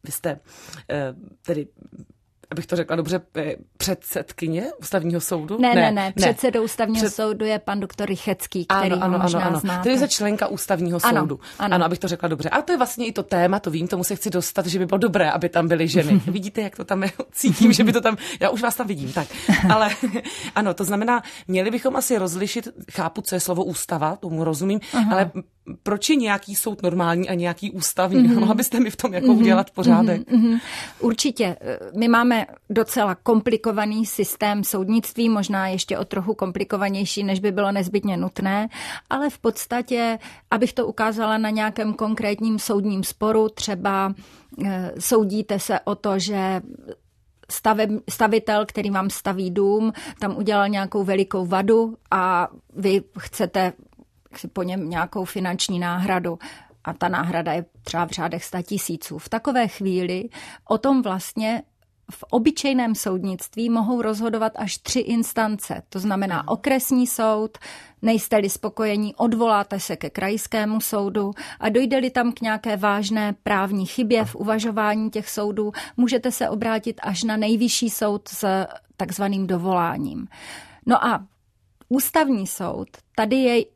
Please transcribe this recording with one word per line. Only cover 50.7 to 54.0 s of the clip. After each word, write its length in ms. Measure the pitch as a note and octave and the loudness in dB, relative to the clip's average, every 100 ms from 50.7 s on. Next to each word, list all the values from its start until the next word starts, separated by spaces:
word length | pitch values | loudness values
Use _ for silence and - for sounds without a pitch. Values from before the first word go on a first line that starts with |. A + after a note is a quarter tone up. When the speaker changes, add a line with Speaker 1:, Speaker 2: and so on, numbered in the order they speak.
| G3+ F#3+ G#3 | 0 -2 -2
Speaker 2:
velikou 420 | G3 F#3+ F#3+ G3 F3+ | 0 2 0 0 0
vadu 520 | F#3 G3 A3+ A3+ A3+ _ | 0 4 4 4 -4 _
a 360 | F#3+ F#3 F3+ F3+ - _ - | 0 2 2 0 -6 _ -2
vy 260 | G3 G3 - G3 | 2 2 0 -14
chcete 540 | - - F3+ G3 F#3 - - _ | -14 -4 -2 0 0 -2 -20 _